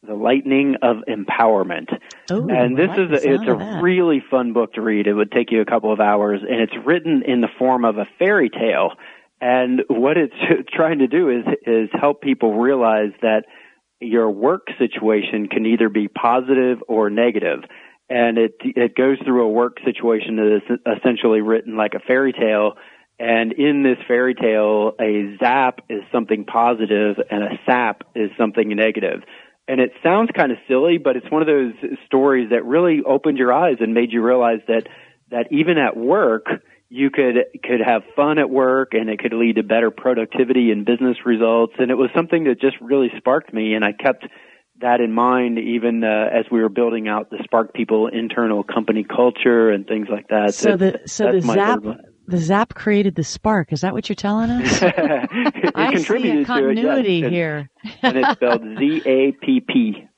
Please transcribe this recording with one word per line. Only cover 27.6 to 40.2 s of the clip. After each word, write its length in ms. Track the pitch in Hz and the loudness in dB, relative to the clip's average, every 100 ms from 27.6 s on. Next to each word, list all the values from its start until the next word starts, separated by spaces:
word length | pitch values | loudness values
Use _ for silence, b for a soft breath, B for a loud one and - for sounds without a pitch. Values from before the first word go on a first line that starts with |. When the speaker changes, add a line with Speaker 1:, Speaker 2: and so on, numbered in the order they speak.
| - | -2
Speaker 1:
sap 380 | 127 120 104 - - | 0 0 -4 -10 -6
is 140 | 104 - | -6 -2
something 320 | 113 104 107 | -2 0 -2
negative. 520 | 104 110 107 101 90 - B B B - | 0 0 0 -4 -6 -12 B B B -6
And 140 | 131 | 0
it 100 | 127 - | 0 0
sounds 280 | 165 190 226 - | 0 2 2 0
kind 160 | 147 | -2
of 60 | 120 - | -2 0
silly, 280 | 131 156 170 | 2 4 2
but 200 | 139 127 | 0 -2
it's 120 | - | -2
one 120 | 156 | 0
of 60 | 156 | 2
those 260 | 147 127 110 - 139 - | 2 0 -4 -10 -10 -2
stories 460 | 135 139 131 113 | 2 4 2 2
that 120 | 117 | -2
really 380 | - 147 180 160 - | 0 2 2 2 2
opened 320 | 139 160 139 | 0 0 0
your 140 | 123 | 2
eyes 260 | 127 175 - | 2 2 0
and 120 | 110 | 0
made 200 | 113 120 | 0 0
you 80 | 117 | 0
realize 380 | 117 127 117 113 - | 2 2 2 0 -2
that, 140 | 113 110 B B B _ | -4 -4 B B B _
that 160 | 120 117 | -6 -2
even 260 | 143 160 165 | 0 2 2
at 200 | 127 113 | 0 -2
work, 480 | 120 190 160 110 - - b b _ | 0 2 2 0 -2 -8 b b _
you 200 | 123 139 | -2 -2
could, 260 | 139 131 120 123 - | 2 2 2 -2 -6
could 180 | - 123 110 | -4 -2 0
have 180 | 113 - - | 0 -2 -2
fun 240 | 143 151 | 0 2
at 100 | 143 | 0
work, 440 | 135 131 131 131 | 0 2 0 0
and 160 | 113 110 | -2 -4
it 100 | 107 | -4
could 140 | 120 | -4
lead 240 | 113 117 110 | 0 0 0
to 60 | |
better 280 | 104 110 117 | 0 2 0
productivity 800 | - 127 123 | -2 -2 -2